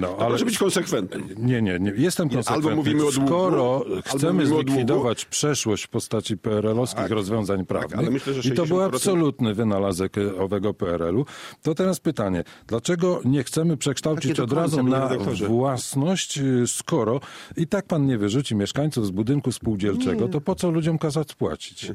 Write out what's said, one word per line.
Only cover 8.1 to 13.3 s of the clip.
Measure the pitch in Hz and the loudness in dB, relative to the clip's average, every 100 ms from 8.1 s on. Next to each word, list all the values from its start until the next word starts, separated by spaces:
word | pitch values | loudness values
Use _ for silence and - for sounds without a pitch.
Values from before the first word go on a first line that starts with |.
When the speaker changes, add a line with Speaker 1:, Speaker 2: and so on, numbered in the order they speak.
| 135 135 | 0 -2
Speaker 2:
że | 135 | -2
Speaker 1:
i | |
to | 127 | 0
był | 131 | 0
Speaker 2:
sześćdziesiąt | 160 185 190 | 2 2 2
procent | 175 | 0
Speaker 1:
absolutny | 196 180 151 120 113 | 2 2 2 2 0
wynalazek, | 101 110 98 98 87 95 107 | 2 0 2 0 0 -2 0
e, | 101 92 | -2 -2
owego | 95 101 101 | -2 0 -2
P | 92 92 | -2 -2
R | 85 | -2
L-u, | 82 101 147 - - - | 0 0 -2 -8 -18 -6
to | 151 165 | -4 0
teraz | 185 175 | 0 0
pytanie, | 170 143 101 90 - - - | -2 -2 -2 -2 -4 -12 -6
dlaczego | 113 - 175 180 175 | -4 0 0 2 2
nie | 123 | 2